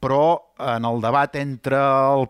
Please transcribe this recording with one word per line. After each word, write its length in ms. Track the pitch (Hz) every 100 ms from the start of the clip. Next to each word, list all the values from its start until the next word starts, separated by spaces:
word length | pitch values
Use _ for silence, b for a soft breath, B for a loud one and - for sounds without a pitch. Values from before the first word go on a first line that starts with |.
però 200 | 131 139 156 170 - _
en 280 | 131 117 117
el 140 | 117
debat 320 | 110 139 143 147
entre 400 | 143 127 139 135
el 500 | 139 135 135 139